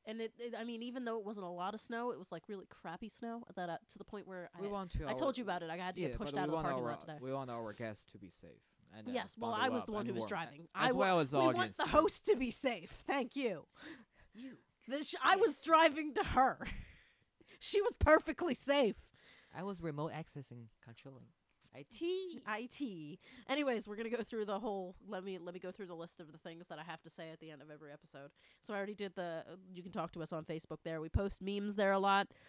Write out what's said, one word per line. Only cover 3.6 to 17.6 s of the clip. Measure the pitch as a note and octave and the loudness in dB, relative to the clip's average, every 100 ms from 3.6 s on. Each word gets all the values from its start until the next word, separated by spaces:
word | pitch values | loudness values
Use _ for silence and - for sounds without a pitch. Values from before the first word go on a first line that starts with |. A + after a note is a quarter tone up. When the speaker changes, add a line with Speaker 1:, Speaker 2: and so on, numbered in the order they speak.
| F3 | -4
Speaker 1:
uh, | E3 - | -6 -10
to | - | -18
the | G3+ | -12
point | G#3 F#3 | -12 -10
where | F#3 F3 F3+ | -12 -12 -8
Speaker 2:
We | G3+ | -6
Speaker 1:
I, | |
Speaker 2:
want | G3+ F#3 | -4 -4
to | - D#3 | -4 -2
Speaker 1:
I | |
told | B3 C#4 B3 | 0 0 0
Speaker 2:
our | |
Speaker 1:
you | |
about | G3+ F3+ | -2 -2
it. | E3 | -2
I | E3+ | -4
had | F#3 F3 | -4 -2
to | |
Speaker 2:
Yeah, | D#3 | -2
Speaker 1:
get | A#2 | -2
pushed | C#3+ | -2
Speaker 2:
but | C#3+ | -2
Speaker 1:
out | |
Speaker 2:
we | D3 | 0
Speaker 1:
of | |
the | D#3+ | 0
Speaker 2:
want | D3 | 0
Speaker 1:
parking | C3 A#2+ | -2 -2
Speaker 2:
our, | |
Speaker 1:
lot | A#2 | -4
today. | - D3+ | -8 -10
Speaker 2:
we | C3 | -4
want | C3+ B2+ | -4 -4
our | A#2 A2 | -6 -6
guests | G#2 A2+ G#2+ - | -6 -6 -8 -14
to | G#2 | -18
be | F#2 | -18
safe. | - E2+ A1 _ _ _ G#2 | -18 -20 -20 _ _ _ -14
And, | A3 | -6
uh, | |
Speaker 1:
Yes, | B3 - - | -6 -6 -6
well, | A#3 | -4
Speaker 2:
bundle | G#3+ B3+ | 0 2
Speaker 1:
I | |
was | B3 | 0
Speaker 2:
up | G#3 | -2
Speaker 1:
the | |
one | G#3 | -4
Speaker 2:
and | A#3 | -2
Speaker 1:
who | |
was | - | -2
Speaker 2:
warm. | G#3+ | -2
Speaker 1:
driving. | F#3 - C#3+ E3+ F#3 | -4 -6 -10 -8 2
Speaker 2:
As | A#3+ | 4
Speaker 1:
I | |
wa-, | B3 | 6
Speaker 2:
well | G3 F3+ | 6 6
as | C#3 | 4
the | C#3 | 6
Speaker 1:
we | C3 | 6
want | A#2+ | 6
Speaker 2:
audience. | F#4 - | 2 0
Speaker 1:
the | D4 | 4
host | D4+ F4 - - | 6 6 4 4
to | C4+ | 4
be | B3 | 2
safe. | - C4 G#3 F3 - - | 0 0 0 -6 -10 0
Thank | C#4 C4+ C#4 | 0 0 0
you. | B3 D#3+ - - D#4+ C#4 A3 _ - | 0 0 -8 -18 -16 -16 -20 _ -20
Speaker 2:
You. | G#3+ C4 - _ _ - | -16 -16 -16 _ _ -6
Speaker 1:
The | C#4 | -2
sh-, | D4+ F4+ | 0 2
I | C4+ F#4+ | 6 8
was | F4 - | 6 4
driving | D#4+ D#4+ E4 C#4+ D4+ | 6 10 10 6 -2
to | A#3+ | 0
her. | - B3+ C4 F3 F#3+ | 4 6 6 4 -4
<laughs> | - - - - _ _ _ - - | -8 -10 -16 -20 _ _ _ -20 -8